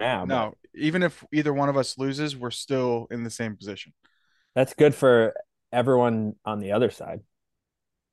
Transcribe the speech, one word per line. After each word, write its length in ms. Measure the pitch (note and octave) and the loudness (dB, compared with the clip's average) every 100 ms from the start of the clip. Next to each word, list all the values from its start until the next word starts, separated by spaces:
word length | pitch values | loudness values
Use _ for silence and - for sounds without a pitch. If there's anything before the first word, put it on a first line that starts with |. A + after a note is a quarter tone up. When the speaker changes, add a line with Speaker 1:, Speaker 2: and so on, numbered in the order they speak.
Speaker 1:
now, 240 | A#2+ G#2+ F2+ | -2 -2 -2
Speaker 2:
No, 300 | B2+ G#2+ - | -2 -4 -8
Speaker 1:
but 200 | _ - | _ -4
Speaker 2:
even 220 | D3+ F3+ | -2 0
if 220 | F3 - - | 0 -4 -6
either 200 | D3+ D3+ | -2 0
one 140 | C#3 C#3+ | 0 0
of 80 | C#3 | 0
us 200 | B2 - | 0 -2
loses, 380 | C3+ C#3 D3+ C3+ | -4 -2 -6 -6
we're 140 | B2 | -10
still 560 | - - C3 B2 A#2 - | -8 -4 0 0 -2 -4
in 120 | A#2+ | -8
the 60 | A#2 | -8
same 260 | - A2+ G2+ | -6 -8 -8
position. 380 | G2+ F#2+ - _ _ _ _ _ _ | -12 -12 -14 _ _ _ _ _ _
Speaker 1:
That's 200 | B2+ C3 | 0 0
good 200 | - D3 | 4 4
for 400 | - C3+ A#2 A2+ - - _ - | 6 4 6 4 -2 -14 _ -4
everyone 600 | A#2+ B2 B2+ A#2+ A2+ G#2+ - | 0 4 4 4 0 -4 -6
on 140 | G#2 G#2+ | -8 -6
the 120 | G2 | -2
other 180 | G#2+ A#2 | 0 0
side, 320 | - - - - _ _ _ _ _ _ _ _ | -2 -12 -14 -16 _ _ _ _ _ _ _ _